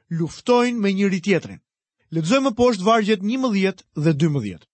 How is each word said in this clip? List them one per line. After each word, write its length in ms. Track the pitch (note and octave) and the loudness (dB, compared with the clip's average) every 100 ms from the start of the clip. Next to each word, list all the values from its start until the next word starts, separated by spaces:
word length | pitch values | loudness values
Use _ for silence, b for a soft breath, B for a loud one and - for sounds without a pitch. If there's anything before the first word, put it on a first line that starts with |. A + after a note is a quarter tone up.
| - | -8
luftojnë 680 | E3 D#3+ - - B3 A#3+ A#3+ | -4 -4 -4 0 2 2 0
me 100 | G3+ | 0
njëri 280 | G3 G3+ F#3 | 0 0 0
tjetrin. 400 | F3+ F3 F#2+ F#2+ _ _ _ _ _ | 0 -2 -2 -14 _ _ _ _ _
Lexojmë 440 | D#3+ D#3+ C4+ C4+ G#3+ | -4 0 2 2 2
poshtë 280 | B3 G#3+ | 2 2
vargjet 380 | F#3 A#3 G#3 G#3+ | 2 2 2 0
njëmbëdhjetë 600 | G3+ C4 C4 G3 F#3+ F#3+ - | -2 -2 -2 0 -2 -4 -10
dhe 180 | - D#3 D3 | -4 0 2
dymbëdhjetë. 460 | D#3+ C#3+ G#2 E2+ _ | 0 0 -6 -10 _